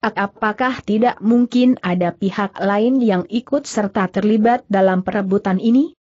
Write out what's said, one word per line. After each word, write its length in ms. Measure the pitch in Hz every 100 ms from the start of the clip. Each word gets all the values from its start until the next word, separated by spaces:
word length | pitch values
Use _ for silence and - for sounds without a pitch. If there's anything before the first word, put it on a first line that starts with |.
Ak-, 160 | 226 208
apakah 640 | 202 - 214 214 254 254
tidak 400 | - 214 240 -
mungkin 560 | 202 240 240 247 247 254 185
ada 320 | 180 175 170
pihak 400 | 196 180 196 -
lain 400 | 196 202 226 262
yang 320 | 233 185 175
ikut 400 | 233 - 285 285
serta 400 | - 202 208 190
terlibat 560 | 196 208 220 220 247 -
dalam 400 | 196 190 185 185
perebutan 560 | 208 196 202 196 185
ini? 320 | 220 247 320 -